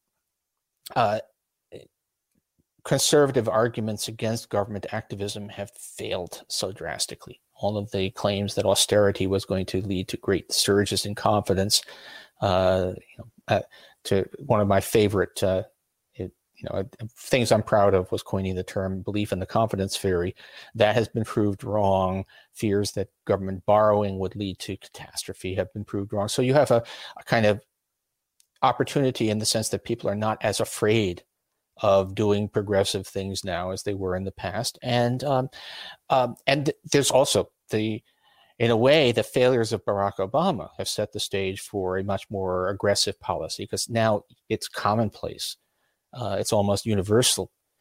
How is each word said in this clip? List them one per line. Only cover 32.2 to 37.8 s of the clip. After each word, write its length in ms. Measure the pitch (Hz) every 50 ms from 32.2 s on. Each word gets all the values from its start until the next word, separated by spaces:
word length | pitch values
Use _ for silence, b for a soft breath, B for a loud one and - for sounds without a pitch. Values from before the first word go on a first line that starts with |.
| 107 101 101 101 104 101
progressive 580 | - 107 101 101 101 95 95 - - 98 95
things 380 | - - 98 95 98 95 - -
now 260 | 95 87 85 92 92
as 120 | 95 - -
they 100 | 107 101
were 200 | 98 95 92 90
in 120 | 92 95
the 80 | 95 -
past. 440 | - - 90 92 107 120 - - -
And, 420 | - 127 120 120 120 120 127 127 131
um, 260 | 147 135 127 131 135 B B B B B B B B B B _ -
um, 260 | 143 131 123 120 - - -
and 200 | - 139 147 135
th-, 120 | 156 - _ - 165
there's 180 | - 143 135 -
also 420 | - 131 147 - - 101 90 - _ _ _ -
the, 340 | 117 107